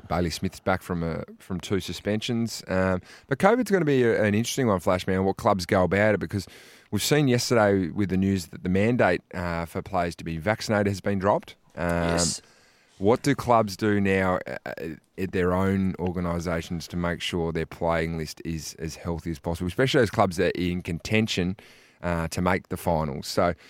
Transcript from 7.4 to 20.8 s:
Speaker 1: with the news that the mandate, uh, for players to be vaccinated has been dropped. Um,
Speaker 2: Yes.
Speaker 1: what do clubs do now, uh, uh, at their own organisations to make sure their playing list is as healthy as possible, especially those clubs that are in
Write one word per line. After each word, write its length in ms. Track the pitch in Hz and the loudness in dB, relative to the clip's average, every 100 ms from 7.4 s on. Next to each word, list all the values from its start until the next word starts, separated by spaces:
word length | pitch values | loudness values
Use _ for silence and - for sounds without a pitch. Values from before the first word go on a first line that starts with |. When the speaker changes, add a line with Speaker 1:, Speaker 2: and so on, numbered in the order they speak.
| - 117 104 98 82 | 4 4 6 4 0
Speaker 1:
with 220 | 104 95 | -2 0
the 60 | 92 | 2
news 300 | 98 95 87 | 2 0 -4
that 180 | - | -8
the 40 | 90 | 0
mandate, 540 | 95 110 123 98 87 _ | 2 2 4 2 2 _
uh, 320 | 90 87 85 | -6 -4 -4
for 160 | 85 95 | -4 -8
players 340 | - 92 87 - | -4 -2 -2 -6
to 80 | |
be 140 | 82 82 | -8 -4
vaccinated 500 | 92 110 - 104 101 | -2 -2 0 2 2
has 120 | 95 | 0
been 180 | 101 98 | -4 0
dropped. 360 | 98 147 - - _ - | 2 0 -2 -20 _ -6
Um, 340 | 87 85 85 | -2 0 0
Speaker 2:
Yes. 320 | 85 85 - _ _ _ _ _ - | 0 0 -4 _ _ _ _ _ -2
Speaker 1:
what 240 | 98 127 | 0 2
do 120 | 143 | 2
clubs 420 | 127 123 113 107 90 | -2 2 2 2 0
do 240 | 107 104 | 0 2
now, 380 | 98 95 92 90 - | 2 2 2 0 -4
uh, 100 | - - | -10 -10
uh, 60 | - 82 - _ - | -10 -10 -10 _ -8
at 160 | 92 | -4
their 220 | 92 90 | 0 0
own 420 | 92 95 98 95 - | 2 2 2 0 -2
organisations 880 | 92 87 87 85 87 87 - 85 - | -4 -2 -2 -2 -2 -4 -4 -8 -6
to 80 | 87 | -4
make 240 | 87 80 | -2 -4
sure 300 | - 90 82 | -4 -2 -2
their 160 | 82 80 | -2 -6
playing 520 | - 85 82 82 82 | -4 0 0 0 -4
list 240 | 78 - | -8 -10
is 300 | 80 80 - - | -8 -8 -10 -10
as 180 | 80 - | -10 -8
healthy 340 | 87 80 85 | -6 -6 -6
as 80 | 82 | -6
possible, 300 | 85 85 90 | -6 -4 -4
especially 340 | - 131 143 | 0 2 2
those 80 | 104 | 2
clubs 260 | - 98 87 | 2 2 2
that 200 | 87 - | 0 2
are 40 | |
in 220 | 90 90 | -2 -2